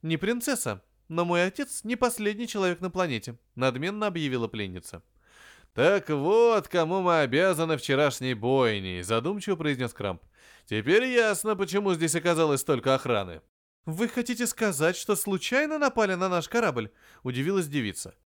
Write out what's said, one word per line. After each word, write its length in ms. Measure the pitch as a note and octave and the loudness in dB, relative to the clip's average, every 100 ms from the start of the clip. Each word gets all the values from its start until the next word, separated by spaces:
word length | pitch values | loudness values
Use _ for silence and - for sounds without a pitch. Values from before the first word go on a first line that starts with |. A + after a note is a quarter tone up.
«Не 160 | D#3+ D#3+ | 0 0
принцесса, 640 | G3 A#3+ A#3+ C4+ - G2 _ _ _ | 0 -2 0 -2 -2 -6 _ _ _
но 180 | E3 F3 | -2 2
мой 180 | F3 | 2
отец 400 | F3+ F#3+ C#4 - | 2 -2 -8 -8
не 120 | G#3+ A#3+ | -6 0
последний 520 | B3 A#3+ G#3 G#3 A#3 | 0 0 -4 -2 -6
человек 320 | G#3 F#3 E3+ | 0 0 0
на 100 | F#3 | -4
планете», 480 | F3+ F3+ A#2 - A#2 _ | -2 -2 -2 -6 -14 _
надменно 520 | - C3 B2+ E3 G#3 G#3 | -2 0 0 -4 -2 -4
объявила 420 | E3+ D3 B2+ A2+ | -2 -2 -2 -2
пленница. 540 | A2 G2 F2+ - F2 _ _ _ - - - _ | -4 -6 -8 -14 -18 _ _ _ -20 -20 -20 _
«Так 360 | - D3 G3 - | 2 4 4 0
вот, 600 | D3 D3+ A3 A#3 A3 - | -2 2 4 6 4 0
кому 340 | F3 D#3+ F#3+ | 0 2 0
мы 180 | F3+ E3 | 4 4
обязаны 560 | C#3 C3+ F#3+ D#3+ D#3+ D3+ | 4 4 2 2 0 -2
вчерашней 560 | - C3+ D3 - B2+ | 0 2 2 0 -4
бойней», 680 | A#2 A#2 C3+ B2 G#2 F#2+ F2+ | -2 2 4 4 0 -4 -6
задумчиво 540 | F2+ A2+ C3+ G#3 G3 F3 | 0 0 0 -4 -4 -2
произнес 360 | D3+ C3 B2 | 0 -2 -4
Крамп. 300 | - G2+ F2 _ _ - - | -4 -4 -4 _ _ -20 -20
«Теперь 400 | _ G#2+ A2 G3+ | _ -2 4 4
ясно, 500 | B3+ B3 A3+ G3 G#3+ | 4 2 2 2 -2
почему 380 | G3+ G3 F#3+ G3+ | -2 0 0 0
здесь 200 | E3+ E3 | 0 0
оказалось 480 | D#3+ F3 E3 D#3+ C#3 | 0 2 2 4 2
столько 320 | - C3+ C3+ | 2 0 2
охраны». 480 | C3+ B2+ A2+ F#2 D#2+ _ _ _ _ | 2 2 0 -2 -10 _ _ _ _
«Вы 240 | - D#3+ A#3 | -10 -4 -2
хотите 380 | - A#3+ A#3+ A#3+ | -2 -4 -4 -4
сказать, 500 | - A3 D3 D#3+ F3+ | -2 -2 2 0 0
что 200 | - G3+ | -2 -2
случайно 640 | - F#3+ - B3+ D4+ D#4 | 0 -4 0 0 0 0
напали 360 | C#4+ A#3 G#3 | 0 2 0
на 140 | F3+ F#3+ | 2 0
наш 200 | F3+ - | 0 0
корабль?» 420 | A#3 A3 B2 G#2+ _ _ - | 0 0 -2 -6 _ _ -12
удивилась 460 | B2+ B2 D3 G3 D#3 | -6 -4 0 0 0
девица. 460 | C#3+ G#2+ F#2 F#2 _ | -2 -4 -6 -12 _